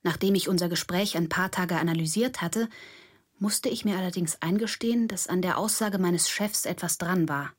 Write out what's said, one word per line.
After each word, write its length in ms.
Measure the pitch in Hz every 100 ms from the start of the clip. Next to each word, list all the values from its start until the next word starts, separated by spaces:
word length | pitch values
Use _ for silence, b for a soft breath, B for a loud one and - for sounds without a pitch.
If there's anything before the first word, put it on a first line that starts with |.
Nachdem 340 | 180 160 196 196
ich 120 | -
unser 200 | 180 175
Gespräch 480 | 170 - 175 208 165
ein 120 | 165
paar 220 | 175 185
Tage 280 | - 180 170
analysiert 640 | 170 165 160 202 247 -
hatte, 280 | 170 220 226 B B B B B B _
musste 280 | 202 202 262
ich 160 | 240
mir 140 | 208 190
allerdings 420 | 185 180 165 -
eingestehen, 680 | 160 202 220 - 233 233 226
dass 180 | 196 -
an 160 | 180
der 160 | 185 -
Aussage 400 | 214 - 214 196
meines 320 | 180 170 -
Chefs 340 | - 208 -
etwas 340 | - 170 170 -
dran 300 | 175 185 160
war. 220 | 143 -